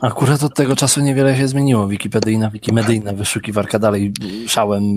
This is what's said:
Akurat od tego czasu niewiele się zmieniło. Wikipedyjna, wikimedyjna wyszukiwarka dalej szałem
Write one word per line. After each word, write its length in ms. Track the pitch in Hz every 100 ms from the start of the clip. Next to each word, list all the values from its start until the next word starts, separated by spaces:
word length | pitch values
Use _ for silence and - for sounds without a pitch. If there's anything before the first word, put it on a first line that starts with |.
Akurat 420 | 123 - 127 147
od 120 | 147 -
tego 200 | 135 135
czasu 260 | 135 -
niewiele 340 | 143 135 135 131
się 120 | 135
zmieniło. 400 | 139 139 120 98
Wikipedyjna, 640 | 101 104 110 107 110 110
wikimedyjna 640 | 107 - 110 110 113 104
wyszukiwarka 640 | 101 107 - - 104 95 107
dalej 340 | 107 104 101 101 104 101 117
szałem 360 | - 107 101 104